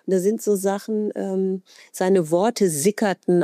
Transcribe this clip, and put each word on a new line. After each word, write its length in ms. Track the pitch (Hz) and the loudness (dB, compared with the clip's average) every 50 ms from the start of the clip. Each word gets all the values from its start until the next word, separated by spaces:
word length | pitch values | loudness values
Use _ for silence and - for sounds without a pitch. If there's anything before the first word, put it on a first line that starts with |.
| _ | _
da 140 | - 190 185 | -2 0 0
sind 220 | 175 202 220 214 | 2 0 -2 -2
so 140 | - 214 208 | -2 -2 -2
Sachen, 560 | 190 190 196 196 202 - - 220 214 214 208 - | 0 0 -2 -2 -2 -4 -4 -4 -4 -4 -4 -6
ähm, 460 | - 190 196 190 190 190 190 190 190 - _ - - - _ | -6 -6 -4 -2 -2 -2 -2 -2 -4 -8 _ -20 -20 -20 _
seine 380 | _ - 190 190 196 190 170 151 | _ -4 0 2 2 2 2 2
Worte 380 | 165 175 196 233 240 - 208 185 | 0 2 2 0 0 2 0 0
sickerten 760 | 156 143 143 202 208 - 226 202 180 - _ - 180 175 | 0 2 0 0 0 2 0 -2 -2 -2 _ 2 2 2